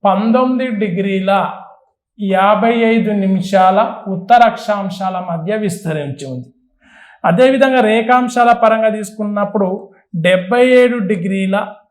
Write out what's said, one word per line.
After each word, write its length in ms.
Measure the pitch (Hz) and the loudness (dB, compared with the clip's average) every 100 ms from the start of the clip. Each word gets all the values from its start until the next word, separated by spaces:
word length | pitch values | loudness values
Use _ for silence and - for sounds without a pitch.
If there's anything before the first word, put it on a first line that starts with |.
పంతొమ్మిది 600 | 202 190 220 233 254 254 254 208 | 0 0 2 2 2 0 -4 -4
డిగ్రీల 480 | 208 175 196 190 190 196 156 - - - _ _ _ _ 202 | -4 -2 -4 -2 0 0 -2 -8 -18 -20 _ _ _ _ -2
యాభై 380 | 185 196 208 226 233 226 | 2 2 2 2 0 2
ఐదు 180 | 226 214 208 | 0 0 -2
నిమిషాల 560 | 196 190 - 190 185 190 226 - - | 0 -2 0 2 4 2 0 -4 -8
ఉత్తర 260 | 185 190 240 226 | -8 2 4 4
అక్షాంశాల 640 | 226 - 202 190 190 190 185 175 | 2 -4 -4 -4 -6 -6 -6 -6
మధ్య 260 | 170 165 214 | -8 -4 -4
విస్తరించి 600 | 208 175 160 156 143 135 135 | -4 -6 -6 -6 -6 -10 -10
ఉంది. 160 | 127 123 _ _ _ _ - - _ 185 | -12 -14 _ _ _ _ -20 -20 _ -2
అదేవిధంగా 520 | 175 262 262 269 254 214 | 2 2 4 2 4 2
రేఖాంశాల 600 | 220 233 247 247 240 240 233 | 2 2 2 2 0 2 4
పరంగా 280 | 226 220 220 214 | 2 2 0 -2
తీసుకున్నప్పుడు 680 | 208 - 208 208 202 214 190 190 - _ _ 170 170 | -8 -8 -6 -4 -4 -2 -2 -4 -10 _ _ -4 0
డెబ్బై 380 | 185 185 240 254 247 | 0 0 0 4 4
ఏడు 180 | 247 240 190 | 4 0 -4
డిగ్రీల 440 | 208 185 190 190 196 - - _ | -4 -4 -4 -2 -4 -4 -14 _